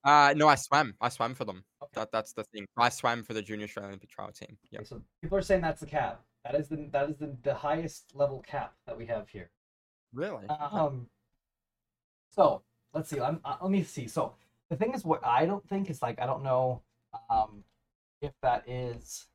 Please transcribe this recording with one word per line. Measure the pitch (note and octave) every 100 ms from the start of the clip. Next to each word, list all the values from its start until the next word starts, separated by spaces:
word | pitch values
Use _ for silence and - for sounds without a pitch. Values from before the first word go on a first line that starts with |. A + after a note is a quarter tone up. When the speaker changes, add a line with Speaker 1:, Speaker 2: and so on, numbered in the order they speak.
Speaker 1:
Uh, | C#3+ D3 C#3+ D3
no, | D3+
I |
swam. | C#3 - C#3+ C#3 G2
I | A#2+
swam | - A#2
for | C3 G#2+
them. | F#2 _ _
Speaker 2:
Okay. | -
Speaker 1:
That, | - A2
that's | A2+ A2
the | -
thing. | G#2+ G#2+ G2 -
I | A#2+
swam | - B2 A#2
for | A2
the | G#2+
Junior | G2+ G#2+
Australian | G#2 - G2+
Olympic | G2 -
trial | - G2+
team. | - - - _
Yep. | -
Speaker 2:
Okay, | -
so | - - _
people | - G3
are |
saying | F#3 F#3+
that's | E3 D3+
the | D#3
cap. | D3+ - - _ _
That | - C#3+
is | D3
the, | D3+ C#3+
that | C#3+ D3
is | D3+
the, | D3 C3
the | C#3+
highest | C3 C#3+ D#3+ D#3+ - _
level | C#3 C#3+ C3+ -
cap | C#3+ A2 _ -
that | A2
we | A2
have | A2+ -
here. | G2 F2 _ _ _ _ _ _
Speaker 1:
Really? | A#2+ F#3 C#3 G2+
Speaker 2:
Um, | D3+ D3 G3 D3+ C3 A#2 _ _ _ _ _ _ _ _ _ _ _ _
so | - E3 - _ _ _
let's | D#3 D#3
see. | C#3
I'm, | B2 E3 -
uh, | D3
let | F#3
me | G3
see. | D#3+ - A2+
So | - - - _ _ _
the | D3+
thing | A3+
is, | C4 E3
what | D#3
I | A#2 B2+ E3
don't | G3+ -
think | G3 F#3+
is, | C#3+
like, | B2 A#2+
I | B2
don't | C3
know, | C3+ B2+ C3 B2 _ _ _ - -
um, | A2+ A2 G#2 - _ _ _ _ _
if | C#3+ -
that | C3 A#2 B2
is. | B2+ B2 A#2+ - - -